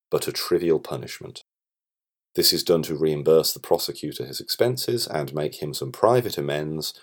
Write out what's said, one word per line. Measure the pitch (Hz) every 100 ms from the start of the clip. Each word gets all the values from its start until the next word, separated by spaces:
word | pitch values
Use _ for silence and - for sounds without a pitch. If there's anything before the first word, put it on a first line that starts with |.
| -
but | 76 -
a |
trivial | - - 87 85 78
punishment. | - 76 - - - - - _ _ _ _ _ _ _ _ -
This | 85
is | 82
done | - 82
to | 76 73
reimburse | 78 73 73 80 76
the | -
prosecutor | - 82 - - 78 - -
his | -
expenses | - - 120 127 - 120 -
and | 78 71
make | 73 76 -
him | 76
some | 67 67
private | - 107 123 107 82
amends | 71 73 76 78 - -